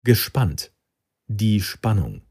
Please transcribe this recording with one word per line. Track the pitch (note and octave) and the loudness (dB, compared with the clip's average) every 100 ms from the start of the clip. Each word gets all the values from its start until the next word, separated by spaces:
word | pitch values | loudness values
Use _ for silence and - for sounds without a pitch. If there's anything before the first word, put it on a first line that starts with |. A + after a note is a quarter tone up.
Gespannt. | - A#2 - C3+ G#2+ C#2+ - _ _ _ _ _ - | 4 2 2 -2 -2 -4 -14 _ _ _ _ _ -10
Die | G#2+ A2 G#2 | -2 0 0
Spannung. | F#2+ - - G#2 D2 D2 _ | -2 -6 -2 0 -2 -8 _